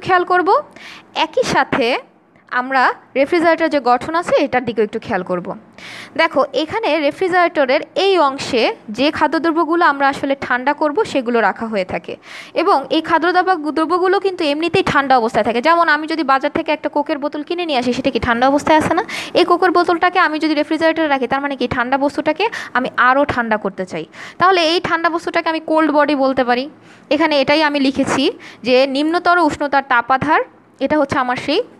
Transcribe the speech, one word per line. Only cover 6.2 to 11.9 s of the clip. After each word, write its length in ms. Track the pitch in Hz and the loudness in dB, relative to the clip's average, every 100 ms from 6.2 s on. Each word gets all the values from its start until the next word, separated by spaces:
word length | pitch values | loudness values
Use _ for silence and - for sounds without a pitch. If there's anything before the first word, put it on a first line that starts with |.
দেখো, 200 | 320 285 254 277 | 0 0 0 -2
এখানে 260 | 311 440 403 320 285 | -4 -2 -2 0 0
রেফ্রিজারেটরের 760 | 294 381 359 339 330 262 302 - - 392 | -2 0 2 2 2 0 0 -2 -2 2
এই 80 | 370 277 | 2 2
অংশে 360 | 269 - 240 285 453 - 214 | -2 -4 0 0 -2 -8 -2
যে 100 | 285 - | 0 0
খাদ্যদ্রব্যগুলো 680 | 302 320 330 311 311 339 330 | 0 0 0 0 0 2 2
আমরা 140 | 277 277 | 2 0
আসলে 200 | 277 285 277 - | 0 -4 -4 -2
ঠান্ডা 280 | 247 254 294 | -2 -2 0
করব 160 | 302 294 427 | 0 0 -2
সেগুলো 260 | 285 233 233 196 | -2 -2 0 0
রাখা 180 | - 226 | -2 -4
হয়ে 120 | 214 180 | -4 -4